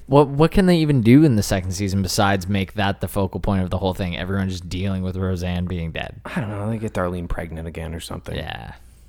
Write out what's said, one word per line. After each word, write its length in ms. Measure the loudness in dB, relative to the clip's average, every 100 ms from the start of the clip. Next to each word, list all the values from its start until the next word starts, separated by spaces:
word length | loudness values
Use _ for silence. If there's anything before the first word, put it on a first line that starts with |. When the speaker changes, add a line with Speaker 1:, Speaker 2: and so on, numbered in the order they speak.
| 4
Speaker 1:
what, 200 | 4 4
what 240 | 4 4
can 140 | 6 6
they 120 | 6
even 240 | 4 4
do 220 | 8 8
in 120 | 8 4
the 80 |
second 280 | 2 0 -2
season 300 | -4 -2 0
besides 460 | 0 2 2 2 0
make 260 | -2 -2
that 260 | -2 -2 -2
the 60 | -4
focal 320 | -2 -2 -2
point 220 | -2 0
of 60 | 0
the 80 | -2
whole 160 | -2
thing? 240 | -2 -4 -4
Everyone 320 | -4 -2 -2
just 180 | -4 -6
dealing 340 | -4 -4 -2
with 120 | -4 -2
Roseanne 480 | -2 -2 -2 -2 -2
being 260 | -4 -6
dead. 280 | -6 -10 -10 -8
Speaker 2:
I 140 | -6
don't 80 | -6
know. 200 | -6 -6
They 80 | -4
get 160 | -4
Darlene 340 | -4 -4 -4 -6
pregnant 380 | -6 -6 -8 -10
again 260 | -10 -10
or 60 | -10
something. 360 | -10 -12 -10 -10
Speaker 1:
Yeah. 380 | -8 -10 -14 -18 -20 -20